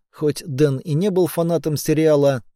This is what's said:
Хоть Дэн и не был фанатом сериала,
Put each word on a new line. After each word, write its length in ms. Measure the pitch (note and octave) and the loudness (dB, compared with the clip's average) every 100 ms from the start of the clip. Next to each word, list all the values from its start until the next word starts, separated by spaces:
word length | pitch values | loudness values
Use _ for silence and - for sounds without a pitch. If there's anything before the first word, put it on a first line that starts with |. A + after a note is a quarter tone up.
| _ | _
Хоть 320 | - D3+ C#3 F3 | -4 -2 -2 -6
Дэн 320 | B2+ D3+ C3 | 0 0 0
и 160 | F3+ | -4
не 180 | D3 G3+ | -2 0
был 160 | F#3 F3 | 0 0
фанатом 500 | - E3+ E3+ D#3 D3 | 0 -2 0 -2 -4
сериала, 640 | - D#3 D#3+ D3 C#3 C3 - | -2 2 4 4 2 0 -6